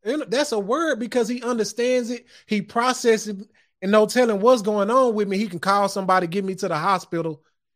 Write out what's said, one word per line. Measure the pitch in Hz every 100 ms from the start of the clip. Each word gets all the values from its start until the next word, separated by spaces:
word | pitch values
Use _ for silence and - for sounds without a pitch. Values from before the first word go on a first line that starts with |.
that's | 202 294 226 220 294
a | 220
word | 196 277 330 233
because | 240 254 220
he | 240
understands | 233 240 208 - 247 254 233
it. | 240 _ - _
He | 208
processes | - 233 247 247 240 220 208
it, | 196 214 _ _ _
and | 190
no | 214 214
telling | 247 247 202
what's | 214 254
going | 196 208 196
on | 254 254
with | 214 202
me. | 190
He | 220
can | 170
call | 190 202 196
somebody, | 202 190 185 175
get | 190
me | 196 190
to | 190
the | 156
hospital, | 170 185 - 170 165 147 _ _ _